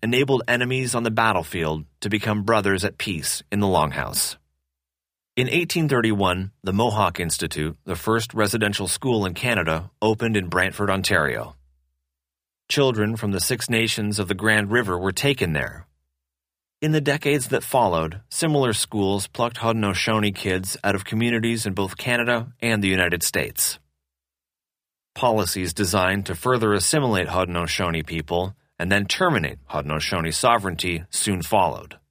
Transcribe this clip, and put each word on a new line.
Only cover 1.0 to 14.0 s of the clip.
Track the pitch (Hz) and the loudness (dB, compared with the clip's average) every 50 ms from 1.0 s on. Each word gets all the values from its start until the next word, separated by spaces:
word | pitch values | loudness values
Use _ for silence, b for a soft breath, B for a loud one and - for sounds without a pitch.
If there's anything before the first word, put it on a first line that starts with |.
| 117 | 0
the | 117 | 0
battlefield | 110 113 113 110 101 90 82 - - 87 80 78 80 78 78 - _ _ | 2 2 2 4 2 0 -2 -2 -4 -2 -2 -2 -2 -4 -6 -10 _ _
to | - 101 | -4 -2
become | 110 107 - 110 107 104 | -2 0 0 0 -2 0
brothers | 98 110 113 107 98 101 98 92 104 | 2 2 2 4 4 2 2 2 0
at | 98 - - | -4 -4 -4
peace | - 107 90 78 69 - - - - _ | -6 -6 -6 -4 -4 -4 -6 -6 -6 _
in | 101 101 | -2 0
the | 104 98 | 2 4
Longhouse. | 90 78 78 76 71 73 62 50 - - - - - - _ _ _ _ _ _ _ _ _ _ _ _ _ _ _ _ _ _ _ | 4 4 2 2 0 -4 -6 -4 -4 -4 -4 -4 -6 -10 _ _ _ _ _ _ _ _ _ _ _ _ _ _ _ _ _ _ _
In | 123 127 123 | -2 0 2
eighteen | 117 175 175 - - 175 156 143 | 0 0 0 0 0 0 0 2
thirty-one, | 135 120 113 110 104 98 98 92 90 92 95 98 - _ | 2 2 2 2 2 2 2 2 0 0 -4 -6 -10 _
the | - 92 | -6 -2
Mohawk | 95 104 120 117 104 110 98 87 85 - | 0 2 2 2 2 2 0 0 0 -2
Institute, | 87 82 - - 87 78 - 78 76 80 80 - _ | -4 -4 -2 -4 -4 -4 -4 -4 -4 -4 -6 -8 _
the | - 87 | -8 -8
first | 80 - 110 113 113 113 117 - | -4 -2 0 0 0 -2 -4 -2
residential | 110 107 98 - 113 107 104 104 - 98 87 | -2 0 0 0 0 0 0 0 -2 -4 -4
school | - - - 131 120 107 98 | -4 -2 0 0 0 2 0
in | 92 85 | -2 -2
Canada, | - - 123 117 98 82 80 80 80 87 - - _ | -2 -2 0 0 2 2 2 0 -2 -2 -8 -6 _
opened | 107 110 110 107 120 113 110 | 2 2 2 2 0 0 0
in | 101 92 85 | 0 -2 0
Brantford, | 90 90 92 95 - - 101 101 | 0 0 0 0 0 -2 -2 0
Ontario. | 95 98 92 - 101 85 76 69 58 55 - - - _ _ _ _ _ _ _ _ _ _ _ _ _ _ _ _ _ _ _ _ _ _ - | 0 0 0 2 2 2 2 2 -2 -4 -6 -10 -14 _ _ _ _ _ _ _ _ _ _ _ _ _ _ _ _ _ _ _ _ _ _ -4
Children | - 147 139 131 123 107 107 107 113 | 0 2 2 2 2 2 0 -2 -2
from | 110 107 101 | -4 -4 -2
the | 98 90 | -2 -2
Six | - - 127 113 - - | -2 -2 -2 -4 -2 -2
Nations | 117 113 117 110 - 113 | 0 0 0 0 0 -2